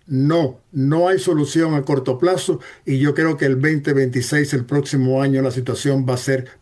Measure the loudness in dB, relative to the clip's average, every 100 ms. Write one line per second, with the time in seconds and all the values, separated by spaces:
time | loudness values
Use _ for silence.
0 | -6 0 2 2 0 -4 _ -2 0 2
1 | 2 2 0 0 0 0 0 0 0 -2
2 | -2 0 0 0 -2 -4 -6 -14 -4 0
3 | 2 2 0 0 0 2 2 0 0 0
4 | 0 0 -2 0 0 -2 -2 -2 0 0
5 | 2 2 2 0 0 -2 -4 -4 0 0
6 | 0 -2 -2 -2 -4 -12